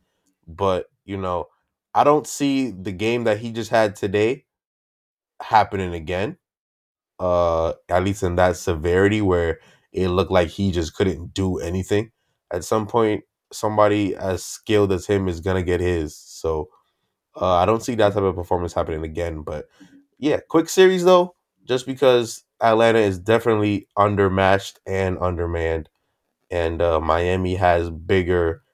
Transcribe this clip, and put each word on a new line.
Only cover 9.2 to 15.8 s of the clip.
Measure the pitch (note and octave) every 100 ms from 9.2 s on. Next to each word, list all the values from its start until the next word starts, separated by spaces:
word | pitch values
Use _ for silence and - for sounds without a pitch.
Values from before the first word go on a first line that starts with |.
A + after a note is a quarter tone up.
where | G2+ F2+ E2+ E2 _ _ _
it | F2 F#2
looked | F2+ F2
like | F#2+ -
he | - G2
just | F2 D#2
couldn't | - G2 D#2+ F2
do | - F#2+ F2+
anything. | E2+ F#2 F#2 G#2 A2 _ _ _ _
At | F#2
some | - A2 G#2+
point, | A#2+ A2 G#2+ - _ _
somebody | - A2 G#2+ G#2 G#2 G2
as | - F#2+ F2+
skilled | - - - G#2 G2+
as | F#2+ -
him | G2+ F#2+
is | E2
gonna | F2 F#2
get | F2 F2